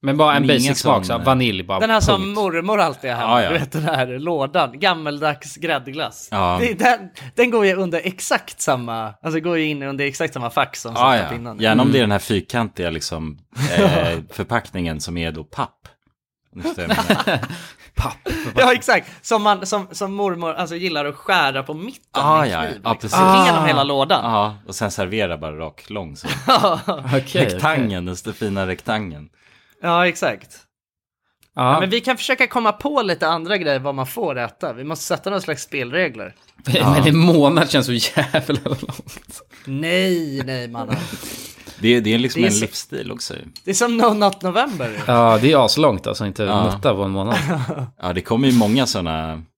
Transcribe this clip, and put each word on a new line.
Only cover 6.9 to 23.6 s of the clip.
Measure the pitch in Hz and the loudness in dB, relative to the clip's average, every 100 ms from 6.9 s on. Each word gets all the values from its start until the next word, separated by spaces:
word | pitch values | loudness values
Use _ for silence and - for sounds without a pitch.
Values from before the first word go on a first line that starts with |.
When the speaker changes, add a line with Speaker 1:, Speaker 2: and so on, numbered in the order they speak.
| 233 190 - 131 - | 2 -2 -16 -10 0
Speaker 3:
den | 247 | 2
går | 226 196 | 4 2
ju | 185 | 2
under | 185 165 | -2 -2
exakt | 185 185 - 233 - - | -4 -8 -2 -2 -4 -6
samma, | - 131 120 113 110 120 | -2 -2 -2 -6 -8 -8
alltså | 160 160 | -6 -4
går | 160 165 | -2 0
ju | 156 | 0
in | 147 | -4
under | 139 139 143 | -6 -4 -4
exakt | 135 160 | -2 -6
samma | 135 120 | -4 -4
fack | - 135 - | -2 -2 -4
som | 117 | -8
Speaker 2:
Ja, | 110 | 2
Speaker 3:
salta | 127 120 | 4 4
Speaker 2:
ja. | 85 | 0
Speaker 3:
pinnar. | 117 117 107 | -6 -10 -2
Speaker 2:
Gärna | 110 110 | 2 4
om | 135 | 4
Speaker 1:
Mm. | |
Speaker 2:
det | 135 | 4
är | |
den | 110 | 2
här | 101 | 0
fyrkantiga, | - 104 - 120 110 - 87 | 0 -2 -2 -4 -4 -4 -6
liksom, | 80 - 82 78 71 _ - | -4 -6 -8 -8 -12 _ -6
Speaker 3:
<laughs> | 143 - | -2 2
Speaker 2:
eh, | 196 85 85 82 78 | 4 2 0 -4 -8
förpackningen | - 101 117 - 95 85 78 | -10 -4 -4 -4 -6 -4 -6
som | 80 85 | -6 -6
är | 82 | -6
då | 80 | -8
papp. | 73 - 123 _ - _ _ _ _ _ _ - | -12 -8 -8 _ -20 _ _ _ _ _ _ -10
Om | |
du | 311 | -8
förstår | 311 87 | -6 -4
vad | - | -4
jag | - - - | 0 -2 0
menar. | 156 - 170 - | -2 -4 -12 -16
Speaker 3:
<laughs> | - - - | -20 -12 -6
Speaker 1:
Papp. | 123 - - - 320 - | -6 -6 -8 -6 -4 2
Speaker 3:
Ja, | 254 | 4
exakt. | 247 - 208 - - - | 4 2 0 0 -18 -2
Som | 226 | 0
man, | 208 196 190 | 2 0 0
som, | 214 190 | -4 -6
som | 170 196 | -8 -8
mormor, | 196 202 170 170 | -2 -2 -2 -6
alltså, | 156 175 170 | -4 -6 -4
gillar | 185 156 147 | -4 -2 -4
att | 143 | -6
skära | - 185 143 135 | 0 2 2 -2
på | 135 | -6
mitten | 156 208 262 _ | -10 -10 -16 _
Speaker 2:
Ah, | - 143 156 | 0 4 4
Speaker 3:
med | 139 | 2
Speaker 2:
ja, | 85 | -2
Speaker 3:
kniv, | 78 104 | -4 -6
Speaker 2:
ja, | 110 | -4
Speaker 3:
liksom. | 110 | -4
Speaker 2:
precis. | 110 180 | 0 4
Speaker 3:
Igenom | 185 190 180 165 | 6 6 6 4